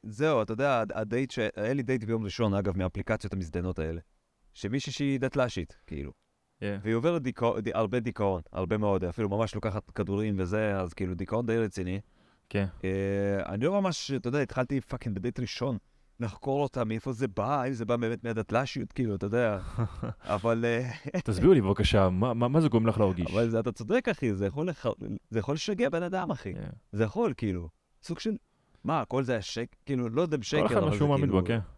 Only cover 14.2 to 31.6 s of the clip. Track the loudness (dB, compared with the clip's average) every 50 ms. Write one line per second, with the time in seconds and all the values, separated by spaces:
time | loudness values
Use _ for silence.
14.2 | -2 -2 0 0 -2 0 -2 -4 -2 0 -2 -4 -2 -4 -10 -6 -4 -4 -4 -2
15.2 | -2 -4 -4 -4 -6 -6 -4 -4 -4 -4 -4 -6 _ _ _ _ _ _ _ _
16.2 | -6 -6 -6 -6 -4 -2 0 0 0 0 0 -2 -2 -2 -2 -4 -4 -4 -2 -2
17.2 | -2 -2 0 -2 -2 0 0 0 0 -2 -2 -4 0 0 0 2 2 0 -2 -2
18.2 | -4 -2 -2 -2 -2 2 2 2 2 2 -4 -6 -6 -6 -2 -2 0 0 0 0
19.2 | 0 0 2 2 2 2 0 -2 -4 -6 -2 -2 -2 -2 -2 -6 -8 -8 -8 -10
20.2 | -4 -2 -2 0 2 2 2 2 2 2 2 0 0 -4 -6 -8 -10 -6 -6 -4
21.2 | -2 0 0 6 8 8 8 8 8 4 2 4 4 4 6 6 6 6 4 4
22.2 | 2 2 2 2 2 4 4 6 4 6 6 6 6 4 4 4 4 2 4 0
23.2 | -2 0 2 2 2 2 2 0 0 0 -4 -6 -2 0 0 2 2 0 -2 0
24.2 | 0 0 0 0 0 -2 0 -2 -4 -4 -4 -2 -2 -2 -2 -2 -6 -8 -8 -8
25.2 | _ _ -4 -2 -2 0 -2 -2 -2 -4 0 0 0 0 0 -2 -2 -2 -2 -4
26.2 | -2 -2 -4 -6 -6 -8 -8 -6 -8 -10 -12 -16 _ _ 0 0 0 0 2 0
27.2 | 0 0 0 -2 -2 -2 -2 -2 -6 -10 _ _ _ _ _ _ -10 -10 -10 -6
28.2 | -4 -4 -4 -4 _ _ _ _ _ _ _ _ _ -2 -2 -2 -2 0 -2 -2
29.2 | 0 0 -2 -2 -2 -6 -6 -6 -6 -8 -10 _ _ -4 -2 -2 -2 0 0 0
30.2 | 0 2 0 -2 -2 0 0 2 2 4 2 2 2 2 2 2 4 4 4 4
31.2 | 2 4 4 2 4 4 0 0